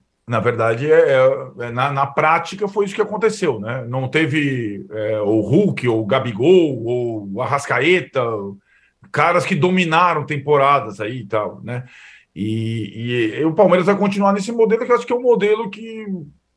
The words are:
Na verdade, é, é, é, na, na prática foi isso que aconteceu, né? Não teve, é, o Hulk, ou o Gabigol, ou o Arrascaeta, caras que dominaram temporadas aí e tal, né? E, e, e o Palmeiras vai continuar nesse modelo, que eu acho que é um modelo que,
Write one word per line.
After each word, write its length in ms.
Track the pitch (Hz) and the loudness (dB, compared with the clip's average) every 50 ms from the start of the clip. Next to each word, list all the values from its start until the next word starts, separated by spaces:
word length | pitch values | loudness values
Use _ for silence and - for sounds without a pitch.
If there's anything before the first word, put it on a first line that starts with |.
| _ _ _ _ _ | _ _ _ _ _
Na 140 | - 120 110 | -4 -2 0
verdade, 500 | 98 120 120 113 113 113 113 117 139 151 | 0 0 0 2 0 0 0 0 2 4
é, 200 | 156 165 165 147 | 4 6 6 6
é, 560 | 135 131 131 131 135 131 135 131 - 127 120 | 6 6 6 4 4 0 -4 -10 -12 -10 -10
é, 40 | 120 | -6
na, 220 | 117 123 131 143 | -4 -2 -2 0
na 140 | 139 139 139 | 0 -2 -2
prática 600 | 139 - - 151 156 160 170 165 - 190 - 208 196 | -2 0 0 2 4 2 2 0 -4 -8 -6 -6 -4
foi 180 | - 214 202 | -2 -2 -2
isso 80 | 196 196 | -2 -2
que 80 | - | -4
aconteceu, 580 | 208 - 208 208 226 220 208 - 185 160 120 104 | -4 -4 -2 -2 0 0 0 0 -2 -2 -2 -2
né? 240 | 101 113 123 131 120 117 | -4 -6 -8 -8 -8 -6
Não 200 | 123 131 131 127 | -6 -4 -4 -2
teve, 800 | - 156 160 143 143 156 147 139 131 123 117 107 101 98 98 - | 0 0 0 0 0 0 0 -2 -2 -4 -4 -6 -6 -8 -12 -10
é, 300 | 107 107 107 110 110 107 | -8 -6 -4 -2 -2 0
o 200 | 104 101 110 113 | 0 2 2 2
Hulk, 460 | 98 - 127 107 104 95 - - 123 120 | 2 4 4 4 4 2 0 -2 -2 0
ou 140 | 113 113 | 0 0
o 40 | 110 | 0
Gabigol, 760 | 101 131 131 107 120 107 101 123 160 190 185 165 151 131 113 117 | 0 0 0 0 -2 -2 2 4 6 6 6 6 4 0 -4 -4
ou 440 | 117 123 123 120 117 113 107 101 98 | -4 -2 -2 -2 -4 -6 -8 -8 -8
o 100 | 98 110 | -6 -6
Arrascaeta, 800 | 123 113 135 139 - - 135 123 135 165 185 180 127 - - 135 120 117 110 104 101 101 98 98 _ _ _ _ _ _ _ _ - - | -4 -2 -2 -2 -2 -2 -2 0 2 2 2 2 0 -2 -4 -4 -2 -2 -4 -6 -6 -8 -12 -14 _ _ _ _ _ _ _ _ -18 -4
caras 320 | - 143 147 170 175 180 - | 0 2 2 4 2 2 0
que 100 | - 196 | 0 0
dominaram 720 | 156 156 180 185 185 180 165 160 165 180 175 165 151 135 | 0 2 2 2 0 0 2 2 2 2 2 2 -2 -4
temporadas 760 | 131 151 139 139 143 147 143 135 139 143 139 - 110 101 101 | -4 -6 -4 0 2 2 4 4 4 2 2 0 -4 -8 -8
aí 180 | 107 107 127 131 | -8 -8 -8 -10
e 60 | 110 | -8
tal, 340 | 98 - 107 104 90 - - | -4 -4 -2 -2 -4 -8 -10
né? 220 | - 113 123 127 127 - - - - - - - _ _ - | -12 -10 -10 -10 -10 -14 -18 -20 -20 -20 -20 -20 _ _ -10
E, 1000 | 78 101 110 110 113 110 110 113 113 107 98 98 113 117 120 123 123 113 110 117 | -6 -6 -4 -4 -4 -4 -4 -4 -6 -6 -8 -10 -10 -6 -4 -2 0 0 0 -2
e, 60 | 127 | -2
e 40 | 147 | -2
o 100 | 165 156 | 0 2
Palmeiras 320 | 185 208 175 175 180 175 | 4 4 4 4 4 2
vai 100 | 190 202 | 2 2
continuar 360 | 190 202 202 196 196 202 196 | 2 0 0 0 2 2 2
nesse 180 | 202 196 190 233 | 2 0 -2 -2
modelo, 340 | 233 233 220 202 220 226 247 | 0 2 2 2 2 2 2
que 60 | 240 | 2
eu 60 | 240 | 0
acho 100 | 226 233 | 0 0
que 60 | - | 0
é 40 | 247 | -2
um 60 | 247 | 0
modelo 480 | 262 247 233 196 202 208 214 214 226 190 | 2 2 2 4 2 2 2 0 -2 -6
que, 360 | 196 208 226 226 226 220 220 202 190 175 151 143 - _ _ _ _ | -10 -12 -14 -12 -12 -12 -10 -8 -8 -10 -10 -14 -18 _ _ _ _